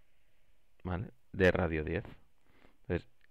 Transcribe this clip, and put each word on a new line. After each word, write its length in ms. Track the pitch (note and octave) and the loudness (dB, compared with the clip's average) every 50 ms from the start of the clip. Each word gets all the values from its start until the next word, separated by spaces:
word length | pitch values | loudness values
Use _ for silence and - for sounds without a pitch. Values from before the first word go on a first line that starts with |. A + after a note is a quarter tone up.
| - - - - - - - - - - - - - - - - - | -20 -20 -20 -20 -20 -20 -20 -20 -20 -20 -20 -20 -20 -20 -20 -10 -6
¿vale? 280 | F2+ F2+ F2 A2 - - - - - | -4 -4 -4 -6 -8 -12 -20 -20 -16
De 200 | - - F#2+ F2+ | 0 4 4 6
radio 320 | F2 F#2 F#2 E2 E2 D#2 D2+ | 6 4 0 0 -2 -2 -4
diez. 220 | D2+ E2 F2 A2+ - - - - - - - - - - - - - - - | -2 -4 -6 -6 -8 -16 -20 -20 -20 -20 -20 -20 -20 -20 -20 -20 -20 -20 -20
Entonces, 260 | - - F2+ E2 - - - - - - | -8 -4 -4 -4 -4 -8 -20 -20 -20 -6